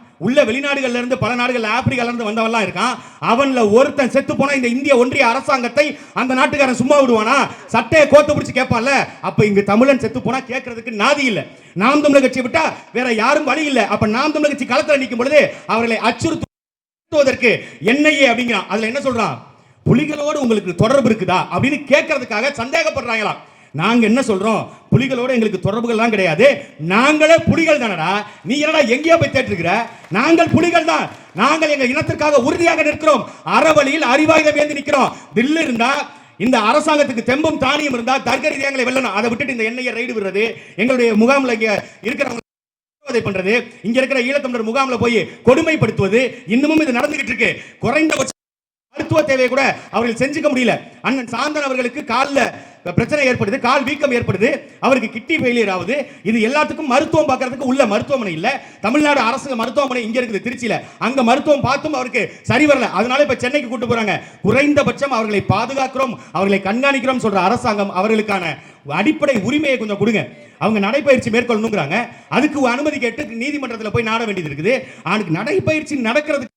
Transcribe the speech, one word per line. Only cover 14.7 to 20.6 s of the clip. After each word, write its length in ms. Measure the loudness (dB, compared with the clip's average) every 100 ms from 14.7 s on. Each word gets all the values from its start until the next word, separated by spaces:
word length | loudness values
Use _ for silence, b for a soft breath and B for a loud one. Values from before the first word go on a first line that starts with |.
களத்துல 220 | 0 2 0
நிக்கும் 200 | 0 -4
பொழுது 380 | 2 4 4 B -4
அவர்களை 320 | -2 0 0
அச்சுறுத்துவதற்கு 1600 | -2 -2 -4 -4 -8 _ _ _ _ _ _ 2 2 2 2 0 B B
என் 240 | 0 2
ஐ 180 | 2 4
ஏ 60 | 2
அப்படிங்கிறான். 380 | 2 -2 -2 -2
அதுல 180 | -4 -2
என்ன 120 | -4
சொல்றான்? 400 | -2 -2 -2 -4 -12 b b b 0
"புலிகளோடு 440 | 2 0 -2 -4
உங்களுக்கு 400 | -2 0 0